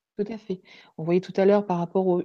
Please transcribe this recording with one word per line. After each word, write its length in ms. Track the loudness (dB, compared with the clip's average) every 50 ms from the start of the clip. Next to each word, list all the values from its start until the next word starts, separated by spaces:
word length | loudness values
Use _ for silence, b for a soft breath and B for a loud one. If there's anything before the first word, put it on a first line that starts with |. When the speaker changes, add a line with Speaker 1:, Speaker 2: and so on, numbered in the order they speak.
| _ _ _ -8
Speaker 1:
Tout 140 | -8 -8
à 60 | -8 -12
fait. 240 | -10 -10 -10 -10 b b b b b b b
On 80 | b -2
voyait 160 | 0 0 0
tout 140 | 0 -2 -2
à 80 | 2 4
l'heure 220 | 4 4 4 2
par 120 | 0 -2 -4
rapport 280 | -4 -2 -2 0 0
aux 120 | 2 0 0
Speaker 2:
Oui. 60 | 0